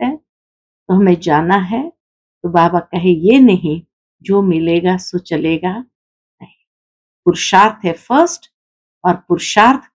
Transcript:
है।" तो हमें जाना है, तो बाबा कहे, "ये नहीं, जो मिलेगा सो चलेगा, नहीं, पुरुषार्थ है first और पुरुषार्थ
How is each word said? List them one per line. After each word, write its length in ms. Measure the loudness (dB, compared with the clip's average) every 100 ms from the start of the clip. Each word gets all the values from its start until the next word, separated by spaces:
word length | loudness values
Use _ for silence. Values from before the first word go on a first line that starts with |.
है।" 160 | -8 -8 _ _ _ _ _ _ -2
तो 60 |
हमें 260 | 2 2 2
जाना 360 | 0 0 2 -2
है, 340 | -2 -6 -8 -14 _ _ _ _
तो 60 | -4
बाबा 300 | 0 0 0
कहे, 300 | -6 -2 0
"ये 300 | 2 2 4
नहीं, 420 | 4 4 -2 -6 -10 _ _ _
जो 200 | -2 0
मिलेगा 560 | 0 0 0 0 0 -2
सो 200 | -6 -10
चलेगा, 600 | -6 -4 -4 -4 -4 -8 -12 _ _ _ _ _
नहीं, 220 | -20 _ _ _ _ _ _ _ -2
पुरुषार्थ 600 | -2 0 2 2 0 -6
है 80 |
first 580 | -8 -2 0 0 -4 _ _ _ _ _ _ -4
और 100 | -4
पुरुषार्थ 680 | -4 -4 -2 2 2 2 -4